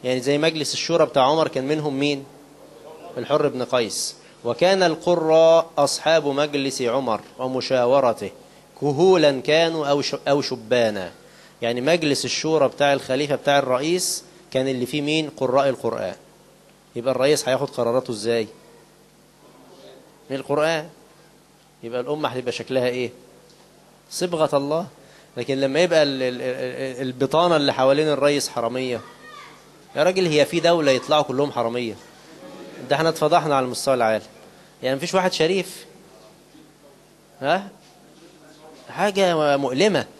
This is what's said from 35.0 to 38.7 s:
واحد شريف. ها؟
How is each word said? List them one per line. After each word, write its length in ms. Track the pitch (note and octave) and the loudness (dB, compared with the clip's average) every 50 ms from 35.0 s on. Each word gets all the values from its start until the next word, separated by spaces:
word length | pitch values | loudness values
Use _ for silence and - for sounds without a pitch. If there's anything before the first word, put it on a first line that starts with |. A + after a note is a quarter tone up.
| D#3 F3 - | -4 -2 -2
واحد 200 | F#3 F#3 F#3 - | 0 0 0 0
شريف. 520 | - D#3 D#3+ F#3 G3 F3 - - - - - - - - - - - - - - - - _ _ - - - _ _ _ - - - _ _ _ _ _ _ - - | 0 0 0 0 -2 -4 -6 -12 -18 -20 -20 -20 -20 -20 -20 -20 -20 -20 -20 -20 -20 -20 _ _ -20 -20 -20 _ _ _ -20 -20 -20 _ _ _ _ _ _ -16 -8
ها؟ 260 | C3+ C#3 E3 F#3+ G3 G3 - - - - - - - - - - - - - - - - - - - - | -2 -2 -2 -2 -2 -8 -18 -20 -20 -20 -20 -20 -20 -20 -20 -20 -20 -20 -20 -20 -20 -20 -20 -20 -20 -20